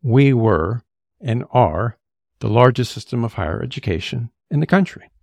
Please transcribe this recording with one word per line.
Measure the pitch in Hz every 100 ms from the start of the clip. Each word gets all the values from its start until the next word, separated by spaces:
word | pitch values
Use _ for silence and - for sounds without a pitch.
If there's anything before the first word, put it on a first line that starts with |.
we | 135 120 139
were | 127 113 90 82 117 _ _ _ _
and | 156 113 -
are | 123 107 78 117 - _ _ _ _
the | 110
largest | 107 127 123 123
system | - - 123
of | 117 -
higher | 82 101
education | 127 139 - 85 - 127 117 _ _
in | 143
the | 156
country. | 190 190 - - _